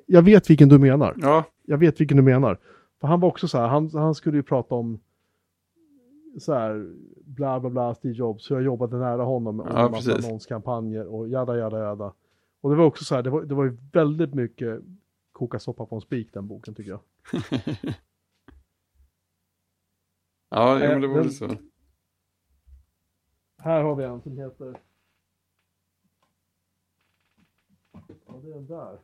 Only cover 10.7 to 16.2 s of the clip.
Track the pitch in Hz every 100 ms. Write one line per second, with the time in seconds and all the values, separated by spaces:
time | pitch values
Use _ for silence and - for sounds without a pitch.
10.7 | 117 110 110 95 110 113 131 123 120 110
11.7 | 110 107 104 101 - _ _ _ _ 139
12.7 | 147 160 - - 135 127 151 151 139 135
13.7 | 120 135 175 151 156 156 139 120 - 120
14.7 | 113 - 185 _ _ _ - 120 104 -
15.7 | 120 113 110 - 127